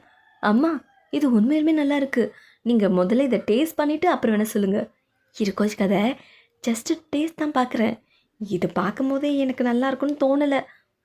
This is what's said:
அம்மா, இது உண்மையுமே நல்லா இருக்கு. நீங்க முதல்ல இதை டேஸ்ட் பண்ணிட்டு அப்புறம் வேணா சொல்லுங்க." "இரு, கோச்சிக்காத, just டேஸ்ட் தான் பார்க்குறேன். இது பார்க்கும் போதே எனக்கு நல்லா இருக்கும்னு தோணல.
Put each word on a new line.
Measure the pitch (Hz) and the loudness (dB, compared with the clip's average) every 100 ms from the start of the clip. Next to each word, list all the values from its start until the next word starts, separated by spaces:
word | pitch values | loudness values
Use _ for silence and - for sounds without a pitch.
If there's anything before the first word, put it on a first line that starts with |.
| _ _ _ - | _ _ _ -4
அம்மா, | 208 220 330 302 - _ - | 0 2 2 -2 -8 _ -8
இது | 294 285 226 | -2 2 4
உண்மையுமே | 233 311 311 | 4 2 2
நல்லா | 311 285 285 | 2 0 0
இருக்கு. | 277 254 214 - - _ | 0 0 -2 -4 -20 _
நீங்க | 226 233 196 | 0 2 4
முதல்ல | 180 185 226 | 2 2 2
இதை | 277 214 | 2 0
டேஸ்ட் | - 220 311 - | 0 0 0 -2
பண்ணிட்டு | 294 311 359 | -2 0 0
அப்புறம் | 262 226 214 | 0 0 0
வேணா | |
சொல்லுங்க." | 214 214 196 208 226 _ _ _ _ - | 0 -2 0 -2 -4 _ _ _ _ -6
"இரு, | 196 185 | -4 0
கோச்சிக்காத, | 208 - 196 202 220 302 - - _ _ - | -2 0 0 2 0 -4 -12 -20 _ _ -6
just | 226 - 320 - 285 | -4 -4 -6 -4 -4
டேஸ்ட் | 320 - 302 | -4 -4 -4
தான் | 285 254 | -2 -2
பார்க்குறேன். | 254 220 226 _ _ _ - 202 | 0 -2 -2 _ _ _ -14 -6
இது | 175 175 | -2 -2
பார்க்கும் | 202 185 214 269 | -2 -4 -2 -2
போதே | 277 294 277 | -2 0 0
எனக்கு | 269 254 | -2 0
நல்லா | 247 240 269 | 0 0 0
இருக்கும்னு | 269 285 294 | -2 -4 0
தோணல. | 269 277 294 269 - - _ _ | 0 2 2 0 -4 -16 _ _